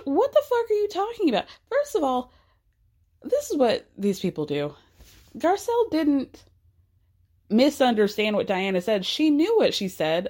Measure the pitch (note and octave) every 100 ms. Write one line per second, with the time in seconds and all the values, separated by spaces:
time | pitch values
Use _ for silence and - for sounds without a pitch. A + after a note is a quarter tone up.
0 | - C#4+ C#5 D5+ C#5+ A#4+ A4+ G#4 G#4 F4+
1 | G#4 A#4 E4+ G3+ - - _ C5+ C#5+ G#4
2 | C4+ B3+ B3 _ _ _ _ _ _ _
3 | _ _ D4 C#5 D5 D#4 A#3+ - - -
4 | G3 F#3+ F3+ D#3+ D3+ D3 D3 - _ _
5 | - - _ A3+ D#4+ G4 - A#4+ G#4 D#4
6 | D4+ C#4 - - - _ _ _ _ _
7 | _ _ _ _ _ A3 C#4 - B3+ G#3+
8 | G3+ G#3 G#3+ G#3 G3 F#3+ G3 F#3 G3+ G#3
9 | F#3 - D#4 C#4+ F4+ A4+ A#3 - F#3+ -
10 | D#3 E3 G3